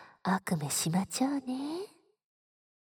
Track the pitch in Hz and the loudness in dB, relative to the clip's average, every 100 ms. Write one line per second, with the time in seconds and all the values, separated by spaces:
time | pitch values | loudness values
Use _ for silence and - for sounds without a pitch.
0 | - - - 190 - 165 143 - 165 175 | -18 -4 0 0 2 -2 0 0 2 2
1 | 190 - 269 277 254 254 285 330 415 - | 0 0 2 0 -2 -4 -4 -4 -8 -14
2 | _ _ _ _ _ _ _ _ | _ _ _ _ _ _ _ _